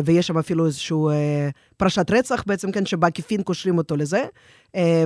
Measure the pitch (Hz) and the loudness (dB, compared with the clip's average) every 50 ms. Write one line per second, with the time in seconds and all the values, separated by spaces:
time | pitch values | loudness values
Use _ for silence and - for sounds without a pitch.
0 | 151 147 165 175 175 - 165 165 156 - 185 165 165 160 143 139 - - 165 156 | 4 4 4 4 2 2 0 -2 -2 0 0 2 2 0 0 -2 -4 -2 0 0
1 | 151 156 151 147 147 147 147 147 143 143 139 - _ _ _ - 190 190 - 208 | 2 2 2 2 0 0 0 0 -2 -2 -4 -8 _ _ _ -2 0 0 2 0
2 | 175 - 196 240 254 - 254 - - 196 202 190 - 196 185 208 196 - 202 170 | 0 2 2 2 2 0 -2 -4 -2 -2 -4 -2 -2 -2 -2 -2 -2 -2 0 0
3 | 165 170 165 - 160 - 220 202 190 - 180 - - 185 180 170 160 - 160 143 | 0 0 0 -2 -4 -4 -2 -2 -2 -2 -4 -4 -2 0 0 0 0 0 -2 -2
4 | 147 143 175 214 277 - - _ - - - _ _ _ - 196 175 165 165 165 | -2 -2 -2 -2 -2 -4 -8 _ -20 -20 -20 _ _ _ -4 0 2 2 4 2
5 | 160 | 2